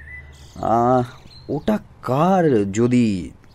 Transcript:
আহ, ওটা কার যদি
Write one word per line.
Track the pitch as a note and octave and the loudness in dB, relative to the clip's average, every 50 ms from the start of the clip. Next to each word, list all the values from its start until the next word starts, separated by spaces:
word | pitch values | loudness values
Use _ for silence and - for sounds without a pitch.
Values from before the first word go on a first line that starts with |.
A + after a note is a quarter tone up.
| - - - - - - - - - - - | -18 -18 -18 -20 -20 -20 -20 -20 -20 -20 -12
আহ, | - F2+ F#2 A2 A#2+ A#2 B2 B2+ B2 A#2+ B2 - - - - - - - - | -6 -2 0 2 2 2 2 2 2 0 -4 -8 -18 -20 -20 -20 -16 -10 -8
ওটা | B2 D3+ - - G#3+ G3+ - - - - | -8 -6 -2 -2 -4 -4 -4 -10 -20 -12
কার | - A#2 B2+ C#3 E3 F#3 G3 F#3 E3+ D3+ B2+ G#2 G2+ G2 | -6 -4 -2 0 2 2 2 2 2 2 2 2 0 0
যদি | F#2+ A2 A#2+ A#2+ B2 B2 A#2 G#2+ G2 F2+ D2+ B1+ - - - - | 0 0 0 2 2 2 2 2 0 -4 -6 -10 -14 -20 -20 -20